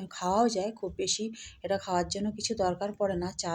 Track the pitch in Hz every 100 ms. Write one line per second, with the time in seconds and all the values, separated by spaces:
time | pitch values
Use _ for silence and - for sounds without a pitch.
0 | 190 - 180 202 240 196 208 226 185 185
1 | 190 - 220 226 - - 175 196 190 180
2 | 170 196 208 208 - 220 180 180 202 202
3 | 196 180 180 - 180